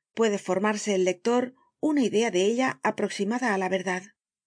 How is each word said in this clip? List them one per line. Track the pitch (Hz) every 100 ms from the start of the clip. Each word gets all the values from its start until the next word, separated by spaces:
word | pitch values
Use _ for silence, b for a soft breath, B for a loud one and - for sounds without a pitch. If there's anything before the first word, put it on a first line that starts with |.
| _
puede | - 226 202
formarse | - 185 214 208 214 190
el |
lector | 185 180 233 240 254 - b b
una | 302 294
idea | 240 208 233
de | 180
ella | 202 240 262 -
aproximada | - - 202 - 202 247 247
a | 190
la | 185
verdad. | 190 185 180 190 _ _ _